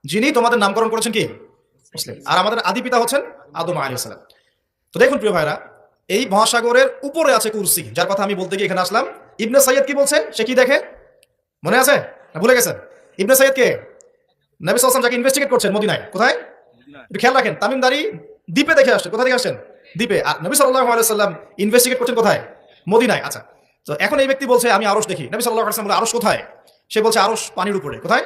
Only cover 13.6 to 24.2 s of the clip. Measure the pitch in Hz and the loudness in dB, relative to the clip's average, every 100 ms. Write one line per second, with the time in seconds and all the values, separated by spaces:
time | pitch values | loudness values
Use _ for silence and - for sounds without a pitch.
13.6 | 214 117 - - _ _ _ _ _ _ | 0 0 -10 -20 _ _ _ _ _ _
14.6 | - 233 254 254 240 247 254 269 277 247 | -2 2 2 2 0 0 0 0 0 0
15.6 | 196 202 214 139 - - 240 480 - - | 2 0 0 -2 -4 0 0 0 -8 -20
16.6 | _ _ - - - - 240 262 220 151 | _ _ -20 -20 -12 0 2 2 0 -2
17.6 | 208 262 254 285 427 - - - - 170 | -2 0 0 0 -4 -8 -18 -20 -4 -2
18.6 | 294 311 - 208 165 202 254 240 185 120 | 2 4 4 2 -2 -2 0 0 -2 -6
19.6 | - - - 180 214 180 143 - 170 294 | -14 -20 -14 -6 0 0 0 -4 -4 0
20.6 | 262 262 247 233 226 214 202 156 - - | 2 2 2 2 0 0 0 -2 -14 -4
21.6 | 208 247 247 247 240 233 220 143 - - | 2 2 2 0 -2 2 2 0 -4 -20
22.6 | _ - - 226 240 151 - 107 - _ | _ -14 0 2 4 0 -4 -10 -14 _
23.6 | _ _ - 147 - 285 | _ _ -10 -4 -2 0